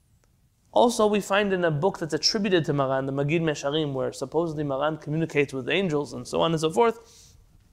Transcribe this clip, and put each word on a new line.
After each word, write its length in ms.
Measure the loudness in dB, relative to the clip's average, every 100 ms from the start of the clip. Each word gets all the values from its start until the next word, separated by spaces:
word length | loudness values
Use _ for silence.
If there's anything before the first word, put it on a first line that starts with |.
| _ _ _ _ _ _ _
Also, 360 | 2 4 4 2
we 120 | 2
find 320 | 0 0 0
in 140 | 0 0
a 60 |
book 280 | 2 0 -2
that's 140 | -4
attributed 500 | -2 0 0 2 2 2
to 80 |
Maran, 320 | 0 0 0 -2
the 60 |
Magid 300 | -2 0 0
Mesharim, 500 | 0 -2 -2 -2 -2
where 220 | -2 -4
supposedly 500 | -6 -4 -2 -2 -4
Maran 340 | -4 -2 -2 -4
communicates 560 | -4 -2 0 0 0
with 140 | -2 -2
angels 460 | 0 0 -2 -4
and 120 | -8 -4
so 140 | 0
on 100 | 2
and 80 | 2
so 100 | 2
forth, 640 | 4 4 2 -10 -20 -20 -20 -20 _ _